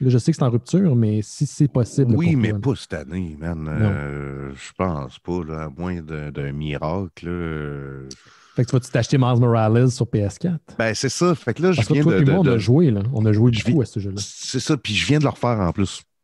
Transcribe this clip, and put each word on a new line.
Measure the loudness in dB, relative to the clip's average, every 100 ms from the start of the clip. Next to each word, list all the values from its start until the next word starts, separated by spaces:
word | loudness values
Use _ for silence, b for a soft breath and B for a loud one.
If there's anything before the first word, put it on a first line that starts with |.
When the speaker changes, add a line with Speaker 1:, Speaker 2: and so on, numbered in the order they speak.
Speaker 1:
Là, | 2
je | 2
sais | 2
que | 0
c'est |
en | 0
rupture, | 0 0 2 2 2
mais | 2 0
si | -4 -4
c'est | -6 0 0
possible, | 2 0 0 2 2
Speaker 2:
Oui, | 2
Speaker 1:
pour | 2
Speaker 2:
mais | 2
Speaker 1:
toi, | 0
là. |
Speaker 2:
pas | -2
cette | -4 -6
année, | -10 -8 -8 -8 -8
man. | -6 -6
Speaker 1:
Non. | -4
Speaker 2:
Euh, | 0 0 0 -6 -8 -8 -10 -12
je | -14 -16 -4
pense | -2 -2 -8 -12
pas, | -6 -6
là, | -6 -8
à | -10
moins | -8 -6 -6
d'un, | -8 -10 -10
d'un | -8 -8
miracle, | -6 -6 -6 -4 -4 -6 -10 -8
là. | -6 -6 -6 -8 -10 -12 -14 -16 B B B B -4
Speaker 1:
Fait |
que | 0
tu | 0
vas-tu | 0
t'acheter | -2 0 2
Miles | 4 4
Morales | 4 4 4 4 4
sur | 2 -2
P | 0
S | -2 -2
quatre ? | -4 -4 -6 -4
Speaker 2:
Ben, | -2
c'est | -2 -4
ça. | 0 2
Fait | 2 -2
que | 0
là, | 2
je | 2
Speaker 1:
Parce | 2
que |
Speaker 2:
viens | 2
Speaker 1:
toi | 4
Speaker 2:
de, | 4
Speaker 1:
et |
Speaker 2:
de, | 4
Speaker 1:
moi, | 4
on |
Speaker 2:
de | 4
Speaker 1:
a | 2
joué, | 4 4 4
là. | 2 0
On | 0 2
a |
joué | 4 4
Speaker 2:
je | 4
Speaker 1:
beaucoup | 2 0
Speaker 2:
vi-, |
Speaker 1:
à | 0
ce | -4
jeu-là. | -8 -8
Speaker 2:
c'est | -10 -12 -8 -6
ça. | -2 -2
Puis | -2
je | -2 2
viens | 2
de |
le | 2
refaire | 0 -2 0
en | 0
plus. | 0 -4 -6 -18 _